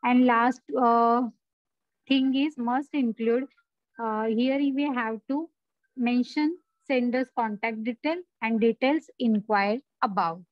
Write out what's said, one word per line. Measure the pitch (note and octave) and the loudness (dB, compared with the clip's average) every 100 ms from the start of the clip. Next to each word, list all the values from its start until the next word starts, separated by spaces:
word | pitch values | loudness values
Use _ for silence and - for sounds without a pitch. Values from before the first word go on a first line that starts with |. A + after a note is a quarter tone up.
And | B3 B3 B3+ | 4 4 4
last, | A#3 A#3+ B3+ _ C#4 | 4 2 0 _ 0
uh, | A#3+ A#3 A#3 A#3+ B3 - _ _ _ _ _ _ _ | 2 4 4 2 -2 -8 _ _ _ _ _ _ _
thing | C4+ C4 C4 | 0 2 0
is | D4 D4 | -2 -4
must | A#3 B3 C#4+ | -4 -4 -4
include, | D4+ B3 G#3+ A3+ A#3 C4+ _ _ _ _ - | -2 -2 -2 -2 -2 -4 _ _ _ _ -10
uh, | A#3 G#3+ A3 | -6 -4 -2
here | A3+ B3 C4+ | 0 0 0
we | C#4+ C4+ D4 | -2 -2 -2
have | B3 A3+ A3 _ | -2 -4 -6 _
to | C#4 E4 _ _ _ _ - | -6 -6 _ _ _ _ -4
mention | A#3 B3 B3 - D4+ F4 _ _ _ | 0 0 0 0 -2 -2 _ _ _
sender's | C4 B3 B3 B3+ - | 0 0 -2 -4 -4
contact | A3+ G#3 A3+ A3 | -4 -2 -6 -4
detail | A3 A#3 D4 E4+ F4+ _ | -6 -4 -4 -4 -8 _
and | A3+ A3+ | -2 2
details | A3+ A3 C4 D#4 - _ | 2 2 0 0 -4 _
inquired | A#3+ G#3+ G3+ G#3 G3 A3+ - _ | 0 0 2 0 0 -2 -6 _
about. | B3+ F#3+ F3 E3 F3+ | -4 0 -2 -4 -14